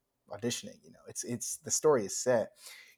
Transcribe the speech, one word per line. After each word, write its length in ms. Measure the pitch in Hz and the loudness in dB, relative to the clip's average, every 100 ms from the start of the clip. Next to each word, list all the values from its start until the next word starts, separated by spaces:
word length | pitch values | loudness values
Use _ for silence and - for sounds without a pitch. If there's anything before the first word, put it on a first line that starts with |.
| _ _ - | _ _ -16
auditioning, 540 | 208 240 - 202 - | -6 -4 -4 -8 -16
you 60 | - | -20
know, 100 | - - | -20 -14
it's, 160 | - | -10
it's, 320 | - 120 - - | -6 -6 -6 -8
the 120 | - | -4
story 340 | - 156 139 | 2 4 4
is 100 | 131 | 2
set. 360 | - 127 120 - - - - - | -2 2 2 2 -6 -20 -18 -20